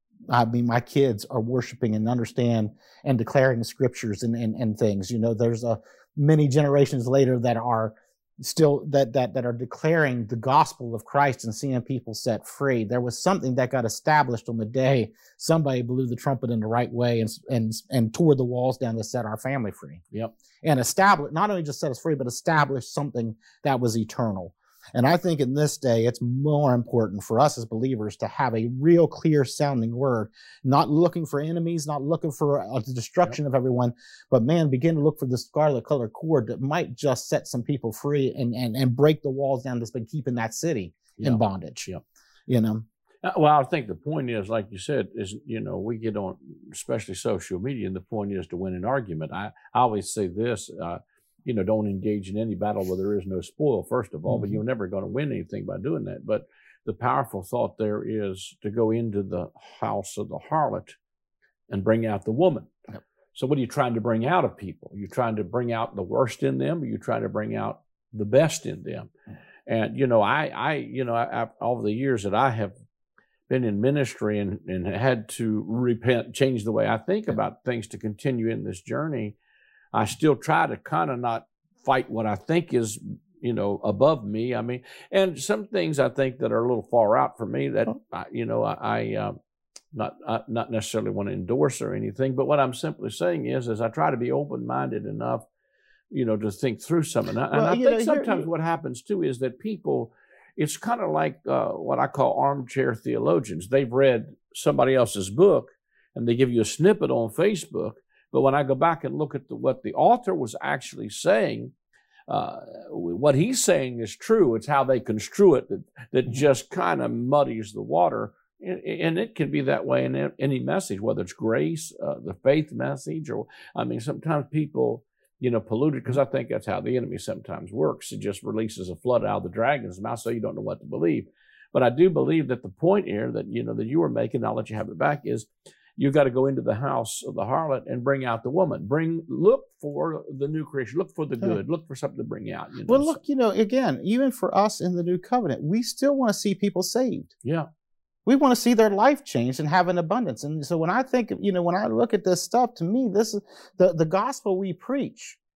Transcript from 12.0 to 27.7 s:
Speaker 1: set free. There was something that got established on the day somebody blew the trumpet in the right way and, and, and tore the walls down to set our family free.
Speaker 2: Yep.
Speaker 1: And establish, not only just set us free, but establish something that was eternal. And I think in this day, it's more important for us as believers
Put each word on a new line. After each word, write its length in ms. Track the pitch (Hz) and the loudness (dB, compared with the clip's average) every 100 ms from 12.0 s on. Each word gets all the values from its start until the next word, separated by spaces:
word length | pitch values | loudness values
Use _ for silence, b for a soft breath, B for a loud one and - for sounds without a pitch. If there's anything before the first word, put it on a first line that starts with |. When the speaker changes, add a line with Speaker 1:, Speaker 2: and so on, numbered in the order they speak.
| - | -6
Speaker 1:
set 340 | 107 131 107 - | -6 -2 -2 -4
free. 360 | - 139 123 | -4 0 0
There 160 | 107 123 | 0 -2
was 220 | 123 117 | -2 -2
something 320 | 180 196 131 | 0 0 0
that 160 | 123 123 | 0 0
got 140 | 131 | 0
established 640 | 113 - - 156 131 117 - | -2 -2 2 4 4 0 -4
on 80 | 113 | -4
the 80 | |
day 480 | 110 127 131 135 113 - b b | -2 2 4 4 2 -6 b b
somebody 460 | - 160 143 127 | 0 2 2 0
blew 240 | 120 127 127 | -2 -2 -2
the 100 | 120 | -2
trumpet 340 | 143 127 117 | -2 -2 0
in 80 | 117 | -2
the 60 | 107 | 0
right 260 | 120 123 | 0 0
way 280 | 120 123 117 | 0 0 2
and, 100 | 110 - - | 0 -4 -4
and, 240 | 123 110 110 - | -2 0 -4 -4
and 220 | 127 113 | 0 0
tore 220 | - 165 | 4 6
the 100 | 135 | 6
walls 320 | 123 123 127 131 | 4 0 0 0
down 200 | 120 113 | -2 -4
to 80 | |
set 200 | 104 127 | -4 -4
our 120 | 107 107 | -4 -6
family 340 | 127 135 104 | -4 -4 -4
free. 300 | - 71 82 - | -6 -14 -20 -12
Speaker 2:
Yep. 240 | 107 113 - b b | -8 -8 -10 b b
Speaker 1:
And 160 | 156 139 | 0 2
establish, 520 | 120 - 196 180 143 | 2 4 6 6 2
not 180 | 156 208 | -2 0
only 120 | 190 | 0
just 160 | 151 135 | -4 -6
set 120 | 156 | -6
us 80 | 123 | -4
free, 160 | 165 143 | -2 -2
but 100 | 123 | -2
establish 600 | 120 - 160 143 135 - | -4 2 4 4 0 -6
something 480 | - 147 120 113 107 b b | -6 -4 -4 -4 -6 b b
that 160 | 147 131 | 0 2
was 180 | 123 113 | 2 0
eternal. 580 | 110 - 117 95 85 - b b b | -2 -2 -2 -2 -8 -16 b b b
And 140 | 131 127 | 2 4
I 100 | 170 | 4
think 240 | 180 151 | 2 0
in 140 | 127 | 2
this 240 | 139 151 - | 2 0 0
day, 260 | 131 117 | 2 4
it's 160 | 117 123 | 2 0
more 540 | 120 127 147 147 143 | -2 0 2 4 4
important 480 | 123 117 120 107 101 | 2 2 0 0 -2
for 180 | - 113 | -2 4
us 160 | 143 123 | 4 2
as 80 | |
believers 540 | 113 | -6